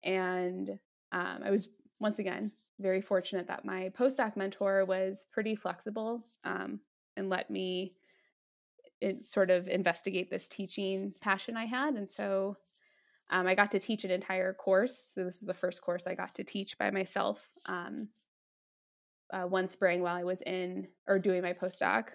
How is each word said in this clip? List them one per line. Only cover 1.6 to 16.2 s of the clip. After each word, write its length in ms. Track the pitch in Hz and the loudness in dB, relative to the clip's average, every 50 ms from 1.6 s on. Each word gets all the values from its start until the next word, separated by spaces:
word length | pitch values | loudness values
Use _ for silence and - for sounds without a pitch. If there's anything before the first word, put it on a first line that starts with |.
| 190 - _ _ _ _ _ _ | 2 -2 _ _ _ _ _ _
once 180 | 214 214 214 - | -2 -2 0 0
again, 340 | 208 185 - - 208 208 - _ _ _ _ _ | -2 -2 -2 -2 -4 -6 -6 _ _ _ _ _
very 220 | 196 190 185 190 | 0 2 2 2
fortunate 460 | 196 - 202 185 180 - - 185 175 175 | 2 2 2 2 2 2 -4 -4 -2 -4
that 160 | - - - | -6 -6 -4
my 260 | 202 190 185 185 190 202 | -6 -4 -4 -4 -4 -2
postdoc 400 | - 247 262 262 262 247 214 214 | 4 4 4 4 4 0 0 0
mentor 480 | 208 196 190 202 - 202 196 196 196 190 | -2 -2 -2 -2 0 2 4 6 4 4
was 400 | 185 190 185 190 190 196 202 - _ _ | 4 4 2 2 0 -2 -6 -12 _ _
pretty 220 | - 220 220 220 | -2 0 0 -2
flexible, 680 | 214 - 190 180 175 - 220 208 220 220 220 233 240 226 - _ - - | -2 -2 -6 -6 -4 -6 -6 -6 -4 -4 -2 -4 -6 -6 -12 _ -12 -8
um, 360 | - 185 - - - - 208 _ _ _ _ _ _ _ | -6 -4 -4 -4 -6 -6 -10 _ _ _ _ _ _ _
and 120 | - 196 190 | -6 -2 0
let 200 | 185 180 - - | 0 -2 -2 -2
me 460 | 208 190 185 185 180 180 190 185 - _ _ _ _ _ _ _ _ _ _ _ _ _ _ _ _ _ _ - _ _ | -2 -2 -2 -2 -2 -2 -4 -6 -8 _ _ _ _ _ _ _ _ _ _ _ _ _ _ _ _ _ _ -20 _ _
in-, 240 | - 190 190 - - | -2 -2 -2 -2 -6
sort 260 | - - 208 196 180 | -2 2 4 6 6
of 180 | 185 180 180 185 | 6 4 4 2
investigate 600 | - 180 190 175 170 - - 202 190 185 185 - | 0 2 4 2 2 2 -2 -2 -2 -2 -2 -2
this 180 | - 190 - - | -6 -8 -8 -8
teaching 640 | - - 202 180 - - 202 190 196 190 196 202 196 - | -8 -8 -8 -6 -4 -4 -2 -2 -2 -2 -4 -6 -8 -6
passion 360 | - 214 196 196 - - 233 | 0 0 0 0 0 -6 -6
I 100 | 226 226 | -6 -4
had. 280 | 226 233 254 269 302 294 | -4 -2 -2 0 0 0
And 160 | 214 202 196 | -2 -4 -8
so, 460 | - - 208 202 196 190 190 196 202 - _ _ _ - _ _ _ _ _ _ _ _ _ _ | -6 -4 -2 0 0 0 0 -2 -4 -8 _ _ _ -20 _ _ _ _ _ _ _ _ _ _
um, 160 | - 185 180 | 0 2 4
I 80 | 185 190 | 4 6
got 180 | 190 208 208 - | 6 6 6 4
to 60 | 196 | -2
teach 240 | - - 214 208 - | 0 0 -4 -2 0
an 60 | 190 | -2
entire 420 | 185 180 190 - 190 185 185 185 190 | -2 -2 0 -2 0 0 0 0 0
course. 600 | - - - 190 185 208 247 247 - - - - | -2 2 4 4 6 4 4 -2 -6 -14 -10 -6
So 100 | - 185 | -4 -4
this 120 | 180 180 - | -4 -4 -8
is 60 | - | -8
the 80 | 202 185 | -8 -6
first 280 | - - 180 180 - - | -2 -2 -4 -4 -4 -4
course 240 | - 175 180 175 | -4 -4 -4 -4
I 80 | 180 185 | -6 -6
got 200 | - | -6